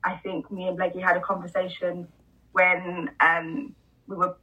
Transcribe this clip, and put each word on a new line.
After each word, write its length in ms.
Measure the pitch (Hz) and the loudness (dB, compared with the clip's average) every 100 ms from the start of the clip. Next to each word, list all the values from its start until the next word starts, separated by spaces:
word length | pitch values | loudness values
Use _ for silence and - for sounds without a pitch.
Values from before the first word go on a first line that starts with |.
I 120 | 185 185 | -2 -4
think 340 | 196 190 - | -6 -6 -6
me 160 | 196 185 | -6 -4
and 100 | 175 | -2
Blakey 220 | 185 180 | -2 0
had 160 | 190 175 | 2 2
a 60 | |
conversation 840 | - 190 175 190 185 - 180 180 170 _ _ _ _ | 0 -4 -2 -2 -2 -2 -4 -4 -10 _ _ _ _
when, 580 | 185 180 180 180 175 160 - | 4 4 4 0 -6 -6 2
um, 560 | 165 170 165 165 - - _ _ - | 4 4 -2 -6 -8 -14 _ _ -12
we 80 | 190 | -2
were 200 | 180 180 | -2 -2